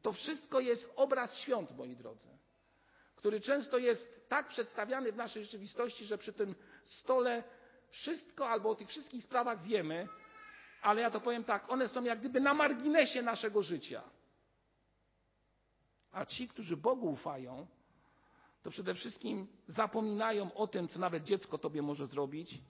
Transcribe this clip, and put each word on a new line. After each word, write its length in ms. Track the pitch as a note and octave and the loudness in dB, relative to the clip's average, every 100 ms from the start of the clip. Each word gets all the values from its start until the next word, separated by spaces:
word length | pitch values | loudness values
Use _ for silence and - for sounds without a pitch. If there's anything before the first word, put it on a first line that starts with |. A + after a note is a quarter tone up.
To 100 | - | -2
wszystko 480 | G3 - D4+ - C4+ | -4 -6 -8 0 0
jest 320 | B3+ A#3 - - | 2 0 -2 2
obraz 400 | C4+ C4 A#3+ - | 4 4 0 -6
świąt, 400 | - A#3+ D#3 B2+ | 0 0 0 -8
moi 200 | B2+ B2 | -10 -10
drodzy, 320 | A#2 A2 - - _ _ _ _ _ _ _ - | -14 -14 -20 -20 _ _ _ _ _ _ _ -2
który 240 | G#3 G#3+ | 0 0
często 380 | G#3+ C#4+ A#3 B3 | 2 0 2 2
jest 500 | B3 G#3+ - - - | 4 2 -2 -20 -2
tak 200 | C#4 C#4+ | 0 0
przedstawiany 640 | - A#3 - G#3+ C4 B3 | -6 -4 -4 -2 0 -2
w 40 | G#3+ | -2
naszej 280 | A#3 A3 | -6 -8
rzeczywistości, 640 | G#3 G#3+ G3+ - A#3+ - G#3 | -10 -12 -10 -4 -4 -4 -6
że 120 | G3+ | -6
przy 140 | - | -6
tym 220 | - G3+ - - - | -4 -4 -4 -16 -20
stole 600 | - - - C4 B3 A#3+ - - - - _ | -20 -12 2 4 4 0 -4 -20 -20 -20 _
wszystko 600 | - - E4 - - C4 | -8 -4 -6 -8 -4 0
albo 220 | A3 G#3+ | 2 2
o 40 | |
tych 140 | G#3+ G3+ | 0 -4
wszystkich 360 | D#4 C#4 B3 | -10 -10 -12
sprawach 380 | - B3+ A#3+ G#3+ | -2 0 2 -2
wiemy, 460 | E3+ G#3+ D#3 E3 G3 - - - - - - - | 0 2 2 -4 -6 -12 -18 -20 -20 -20 -20 0
ale 180 | G#3 G#3+ | 4 4
ja 100 | A#3 | 4
to 100 | A3 | 2
powiem 240 | A#3+ A#3+ | 0 -2
tak, 260 | A#3 G3+ - | 0 -2 0
one 180 | B3+ B3+ | 0 2
są 160 | B3 | 0
jak 140 | A#3+ A3+ | 0 0
gdyby 220 | B3+ B3+ | 0 4
na 140 | C#4 | 6
marginesie 680 | D4 D4 B3+ C#4+ D#4 C4 B3+ | 6 4 4 6 6 6 4
naszego 400 | A#3+ A3+ A3 G#3 | 0 0 2 2
życia. 400 | E3 E3 - A2 - _ _ _ _ _ _ _ _ _ _ _ _ _ _ _ _ _ _ _ _ | 0 -4 -4 -10 -10 _ _ _ _ _ _ _ _ _ _ _ _ _ _ _ _ _ _ _ _
A 140 | F#3+ - | -6 -6
ci, 220 | - B3 | -4 -8
którzy 280 | - F#3 D#3+ | -8 -6 2
Bogu 340 | F3+ C4 G#3 | 2 2 0
ufają, 560 | - E3 C#3 B2+ B2+ F3+ _ _ _ _ _ _ _ _ _ | -2 -4 -6 -8 -12 -14 _ _ _ _ _ _ _ _ _
to 80 | E3 | -12
przede 240 | D#3+ F#3 | -6 -4
wszystkim 540 | F#3 A#3+ - A#3 G#3 G3 - - | -4 -6 -8 -6 -6 -6 -14 -8
zapominają 880 | - A3 A3 A3 G#3 A3 G#3+ F#3+ | 0 2 2 0 2 2 2 -2
o 120 | G3 G#3+ | -2 -2
tym, 220 | F#3+ E3+ | 0 -4
co 100 | F3 | -2
nawet 260 | F#3 E3 | 0 0
dziecko 340 | D#3 G3 - D3+ | 2 0 0 -4
tobie 240 | D#3 D3+ | -2 -2
może 240 | D3 D3 C#3 | -2 -2 -4
zrobić. 540 | C#3+ C#3 D3+ E3+ B2 | -2 -2 -4 -10 -14